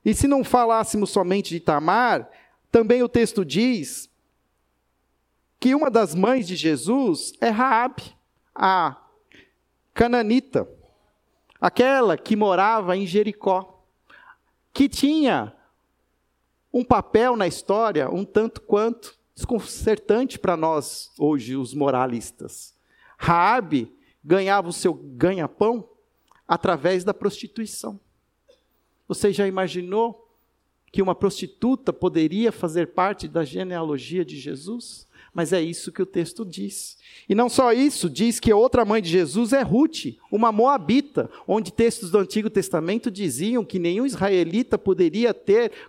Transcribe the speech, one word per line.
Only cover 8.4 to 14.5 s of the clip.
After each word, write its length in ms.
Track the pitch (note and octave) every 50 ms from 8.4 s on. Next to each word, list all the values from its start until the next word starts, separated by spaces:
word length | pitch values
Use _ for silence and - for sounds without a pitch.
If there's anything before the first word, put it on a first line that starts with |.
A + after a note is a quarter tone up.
| _ _ _
a 440 | - - F#3+ F#3+ F#3 E3 C#3+ C3 - _ _ _ _ _ _ - - _ _ _ _ _ _ _ _ _ _ _
cananita, 720 | - A#3 A#3+ B3 A#3+ A3 G#3 A#3+ C4+ - - - B2 F#2 - - - _ _ _ _ _ _ _ _ _ _ _ _ _ _ _ _
aquela 580 | - F3+ - - B3 C4 C#4 C4+ A#3+ F#3+ D#3+
que 180 | - - - A3
morava 640 | G#3+ G#3+ G3 F3+ F3+ G3 G#3+ A3+ A3 F#3+ F3+ F#3
em 80 | G3 G3+
Jericó, 800 | E3+ E3+ G#3 G#3+ A3 G3+ - - G3 F#3 F#3 F#3+ - - _ _ _ _ _ _ _ - - - - - _ _ _